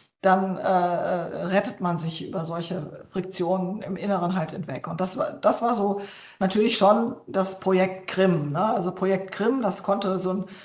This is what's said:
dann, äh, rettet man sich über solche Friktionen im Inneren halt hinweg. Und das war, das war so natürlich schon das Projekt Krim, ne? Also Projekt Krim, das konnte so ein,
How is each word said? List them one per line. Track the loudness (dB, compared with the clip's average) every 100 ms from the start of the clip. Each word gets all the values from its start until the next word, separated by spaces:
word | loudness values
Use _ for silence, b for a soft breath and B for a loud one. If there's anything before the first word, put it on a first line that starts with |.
| B _
dann, | 2 4 2 -2
äh, | 2
rettet | 2 2 0 0 -2 -2 -4 0 0 0 -2
man | -2 -2
sich | -2 -6 -6
über | -6
solche | -4 -6 -6 -6 -8 -12 -8
Friktionen | -6 -6 -4 0 0 -2 -4
im | -6 -6
Inneren | -2 0 0 0
halt | -2
hinweg. | -6 -8 -8 -8
Und | -4
das | -4 -2
war, | -4
das | 2 2 4
war | 2
so | 2 0 -2 -6 B B B
natürlich | 0 4 2 6
schon | 6 6 2 -4 -4
das | -2 -2 -2
Projekt | 2 4 2 -2 -6
Krim, | 2 4 4 0
ne? | 0
Also | 0 0 -2
Projekt | -2 0 0 -2
Krim, | -2 0 2
das | 0 -2
konnte | -2 0 0 -2
so | -2
ein, | -2 -6 B